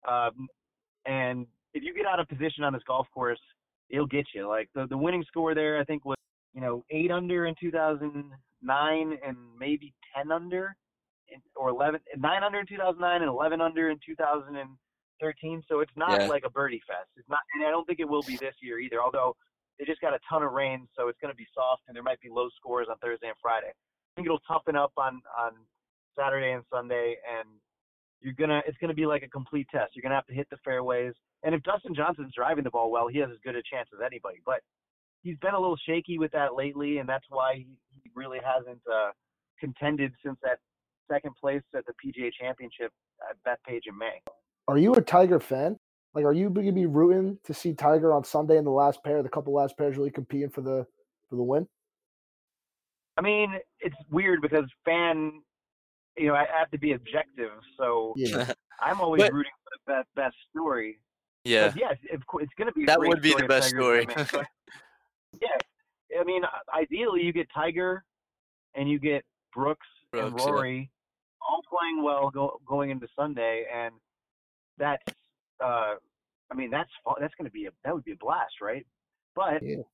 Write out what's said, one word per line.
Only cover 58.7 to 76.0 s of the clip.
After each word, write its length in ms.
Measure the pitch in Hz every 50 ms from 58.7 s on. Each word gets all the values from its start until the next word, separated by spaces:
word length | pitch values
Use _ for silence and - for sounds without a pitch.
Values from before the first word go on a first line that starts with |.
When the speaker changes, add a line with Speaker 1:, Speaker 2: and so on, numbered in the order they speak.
| - -
Speaker 1:
I'm 200 | - 143 185 202
always 220 | 185 165 160 160
Speaker 2:
But 100 | 208 202 -
Speaker 1:
rooting 180 | 147 143 - - _
for 80 | _ - - - _ -
the 0 |
best, 160 | 139 131 127 _ _
best 200 | 139 135 127 120 - - _
story. 480 | _ 156 165 156 135 120 110 107 110 _ _ _ _ _ _ _ _ _ _
Speaker 2:
Yeah. 240 | 123 120 110 107 104
Speaker 1:
But 80 | 101
yes, 200 | 170 247 240 143 131 - -
of 140 | 165 143 131
course, 180 | - - 165 151
it's 80 | 143 - -
gonna 140 | 214 240
be 120 | - 311 302
a 20 |
Speaker 2:
That 120 | 143 156 170
Speaker 1:
great 100 | 147 165
Speaker 2:
would 140 | 170 156
be 80 | 147 156
the 20 |
Speaker 1:
story 120 | 156 143 135
if 40 | 127
Speaker 2:
best 220 | 135 131 131 131
Speaker 1:
Tiger 100 | 127 127
Speaker 2:
story. 260 | 127 123 120 120 117
Speaker 1:
wins, 240 | 113 120 156 147 -
Speaker 2:
<laughs> 20 |
Speaker 1:
but 140 | - - - - _ _ _ - - - - - _ _ _ _ _ _ _ _ - -
yeah, 800 | 440 466 - - - _ _ _ _ _ _ _ _ _ 156 170
I 40 | 175
mean, 180 | 175 185 185 175
i-, 340 | - - - - - - 160
ideally 420 | 160 - 302 208 233 233 190 175
you 100 | 175 175
get 140 | 165 170 160 - -
Tiger 480 | 151 156 165 165 175 185 185 185 190 - _ _ _ _ _ _ _ _ _ _ _ _ _ _
and 160 | 135 139 143
you 80 | 147 143
get 240 | 139 151 147 139 - _ _ _ _ _ -
Brooks 320 | 120 135 143 156 _ - - _ _ _ _
and 180 | - 117 110 110
Speaker 2:
Brooks, 140 | 123 120 131
yeah. 60 | 143
Speaker 1:
Rory 400 | 143 139 135 127 127 127 135 135 _ _ _ _ _ _ _ _ _ _
all 220 | - - 208 160 - _
playing 340 | 175 175 170 165 160 156
well 280 | 147 147 143 139 139 139
go-, 300 | 135 139 139 139 - - 139
going 240 | 127 139 143 139 139
into 160 | 135 131 120 113 _
Sunday, 480 | - 143 151 143 123 117 113 113 113 113 107
and 220 | 120 120 117 117 113 113 _ _ _ _ _ _ _ _ _ _ _ _ _ _ _ -
that's, 240 | 143 147 143 - _ - - _ _ _ _ _ _ _ _ _
uh, 320 | 127 127 120 117 110 107 104 95